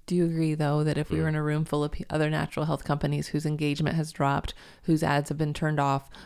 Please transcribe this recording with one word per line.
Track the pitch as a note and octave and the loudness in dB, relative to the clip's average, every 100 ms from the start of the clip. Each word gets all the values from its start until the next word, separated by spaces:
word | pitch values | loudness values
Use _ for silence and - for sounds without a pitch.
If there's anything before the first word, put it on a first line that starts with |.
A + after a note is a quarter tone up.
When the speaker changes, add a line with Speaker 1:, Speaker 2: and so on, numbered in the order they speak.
| - | -2
Speaker 1:
Do | F3 | 2
you | |
agree, | E3+ D#3+ D#3+ D3+ | 2 2 0 2
though, | D3 D3 | 2 2
that | D3+ D3 | 2 0
if | D#3 | -2
we | D#3+ | 0
Speaker 2:
Mm. | |
Speaker 1:
were | D#3+ | 0
in | D#3 | 0
a | |
room | D3+ D3+ | 0 0
full | D#3 D3 | 0 0
of | D3 | 0
pe-, | - - | -4 -4
other | D#3 D3+ | 0 0
natural | D#3 D#3 - D#3 | 0 -2 -2 -2
health | D3+ | -2
companies | - D3 C#3+ D3 - | -2 0 0 -2 -2
whose | D3 D3+ | -2 -2
engagement | D3+ D3+ C#3+ D3+ | 0 0 0 0
has | E3 D3+ | 0 -2
dropped, | - C#3 C#3+ - - - - | 0 2 2 -2 -12 -18 -8
whose | - D#3 | 0 2
ads | D#3+ C#3+ D3 | 4 2 0
have | D3 | -2
been | D3+ | -2
turned | D3 D#3 D3+ | 0 0 2
off, | C#3 C#3 - - | 2 0 -2 -16